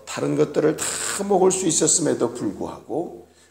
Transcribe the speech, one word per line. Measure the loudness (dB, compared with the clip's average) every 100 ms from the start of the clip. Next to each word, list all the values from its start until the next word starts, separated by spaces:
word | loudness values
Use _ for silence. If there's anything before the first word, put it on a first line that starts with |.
| -10
다른 | -4 -2 0
것들을 | 0 2 2 2
다 | -4 -4 -6 -4 2
먹을 | 4 4
수 | 4 0
있었음에도 | 2 2 2 2 0 -2
불구하고 | -2 -6 -6 -8 -10 -8 -6 -6 -10 -20 _ _